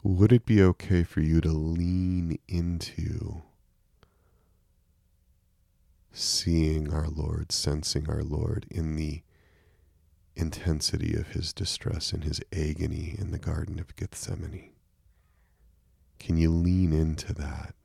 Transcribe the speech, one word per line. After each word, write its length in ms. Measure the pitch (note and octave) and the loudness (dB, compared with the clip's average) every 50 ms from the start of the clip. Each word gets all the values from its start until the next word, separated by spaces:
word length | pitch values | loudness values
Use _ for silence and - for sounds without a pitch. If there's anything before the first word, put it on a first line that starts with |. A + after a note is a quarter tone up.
Would 300 | - G#2 F#2 F2+ G2+ A2 | 2 2 6 6 8 8
it 140 | B2 A#2+ - | 8 6 6
be 160 | - G#2+ G#2 | 6 6 8
okay 400 | F#2+ F#2 F2 _ - - F#2 F2 | 8 8 6 _ 0 2 4 4
for 180 | E2+ - - E2 | 4 2 0 2
you 220 | D#2+ D#2 D#2+ E2 | 4 6 6 6
to 100 | - E2 | 4 4
lean 840 | D#2+ D#2 D#2 D#2+ E2 E2+ F2 F2 F#2 F#2 F#2 F#2 F2+ F2+ E2+ E2 D#2 - _ - | 0 2 0 0 0 0 0 0 0 2 2 0 0 0 -2 -2 -4 -6 _ -4
into 920 | F2+ F2 E2+ F2 F2 E2+ - - - - E2 - - D#2+ - - - D#2+ - _ _ _ _ _ _ _ _ _ _ _ _ _ _ _ _ _ _ _ _ _ _ _ _ _ _ _ _ _ _ _ _ _ _ _ _ _ _ _ _ _ _ _ _ _ _ _ _ _ _ _ _ _ | -4 -2 -2 -2 -2 -4 -6 -8 -6 -6 -4 -4 -4 -6 -6 -8 -10 -12 -14 _ _ _ _ _ _ _ _ _ _ _ _ _ _ _ _ _ _ _ _ _ _ _ _ _ _ _ _ _ _ _ _ _ _ _ _ _ _ _ _ _ _ _ _ _ _ _ _ _ _ _ _ _
seeing 800 | - - - - - - - F2 E2+ E2 D#2+ D#2 D#2 D#2 D2+ D2 | -12 -8 -6 -4 -4 -2 0 2 2 4 4 2 2 0 -2 -2
our 180 | D#2 D#2 D2+ D#2 | -2 -2 -2 -2
Lord, 440 | D2 D2+ D2+ D2+ D#2 D#2 D2+ - | -2 -4 -4 -4 -4 -4 -4 -4
sensing 560 | - - - D2 C#2+ D2+ - - - D2 D2+ D2+ | -6 -4 -2 -2 -2 -2 -4 -4 -4 -4 -2 -2
our 140 | D2 D2 | -4 -4
Lord 420 | D2+ D2+ D2 D2+ D#2 D#2 - - - - | -2 -2 -2 -2 -2 -2 -2 -4 -6 -6
in 260 | - - D#2+ D#2 D#2 | -6 -4 -4 -2 -2
the 240 | D#2 D#2 D2+ D2 D#2+ _ _ _ _ _ _ _ _ _ _ _ _ _ _ _ _ _ _ _ _ _ _ _ | -4 -4 -4 -6 -8 _ _ _ _ _ _ _ _ _ _ _ _ _ _ _ _ _ _ _ _ _ _ _
intensity 800 | - F2+ D#2 - - - F2+ D#2 D#2 - - - - - D#2+ D2+ | -4 -4 -4 -4 -2 0 0 0 0 0 -2 -2 -2 -2 0 0
of 140 | D2+ D#2 - | -2 -4 -4
his 240 | - - E2 D#2+ | -6 -6 -6 -6
distress 600 | - - F#2+ F2+ - - - - E2+ D#2+ - - | -6 -6 -6 -6 -6 -4 -4 -4 -4 -4 -4 -4
and 120 | - D#2 D2+ | -6 -4 -4
his 160 | D#2 D2+ - - _ | -4 -4 -6 -8 _
agony 640 | - E2+ D#2 D2+ D#2 D#2+ E2 D2+ D#2 D#2 D#2+ D#2+ D#2 - | -4 -4 -2 -2 -2 -2 -4 -4 -4 -6 -8 -8 -8 -8
in 120 | F#2+ E2 | -6 -6
the 80 | E2+ E2 | -6 -6
Garden 400 | - - D#2+ D#2+ D#2+ - E2+ E2 | -4 -4 -4 -4 -4 -6 -8 -10
of 160 | E2+ - - | -10 -12 -10
Gethsemane? 760 | - - - - - - - F#2+ - E2 D#2 - F#2+ - - _ _ _ _ _ _ _ _ _ _ _ _ _ _ _ _ _ _ _ - _ _ _ _ _ _ _ _ _ - | -10 -10 -10 -10 -12 -10 -8 -8 -8 -8 -10 -12 -14 -16 -20 _ _ _ _ _ _ _ _ _ _ _ _ _ _ _ _ _ _ _ -20 _ _ _ _ _ _ _ _ _ -14
Can 200 | - - E2 E2 | -4 -2 2 4
you 120 | E2 E2 | 4 4
lean 440 | E2 E2+ E2+ F2+ F#2 F#2 F#2 F2 D#2 | 4 4 4 4 4 4 4 4 4
into 400 | D#2 D#2+ D#2+ D#2 D2+ - - - | 2 2 0 -2 -4 -6 -8 -6
that? 400 | - D2 C#2+ C#2+ C#2+ - - - _ | -6 -6 -8 -8 -10 -10 -12 -16 _